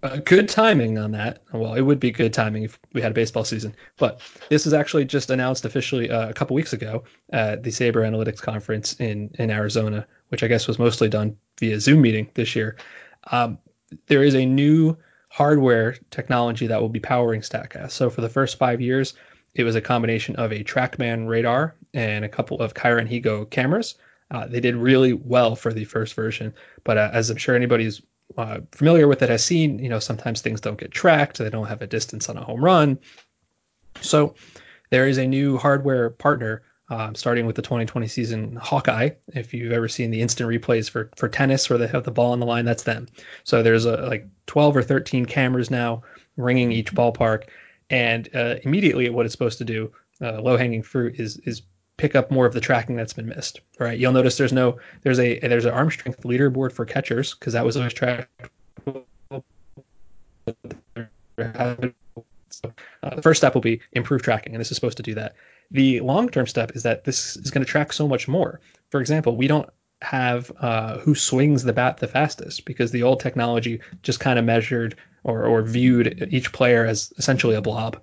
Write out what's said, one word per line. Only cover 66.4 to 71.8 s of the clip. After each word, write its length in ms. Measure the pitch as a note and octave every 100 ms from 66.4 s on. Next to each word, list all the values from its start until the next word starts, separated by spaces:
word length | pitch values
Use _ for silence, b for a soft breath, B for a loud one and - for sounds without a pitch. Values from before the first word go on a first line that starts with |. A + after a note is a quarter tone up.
| B2
step 280 | - A2+ A#2
is 80 |
that 200 | A2+ A2+
this 320 | - C3 - -
is 140 | C3+
gonna 140 | C#3 B2+
track 280 | D3 D3+
so 140 | - D3+
much 200 | B2+ -
more. 320 | D#3+ E3 - b b _
For 100 | C#3+
example, 340 | B2 D#3 D3+ A2+
we 120 | C3+
don't 220 | D3+ - _ _ _
have, 500 | - C3+ B2 B2 B2 -
uh, 380 | B2+ A2+ A2 A2
who 160 | - C#3+
swings 480 | - C3 D3 C#3
the 100 | B2
bat 240 | A#2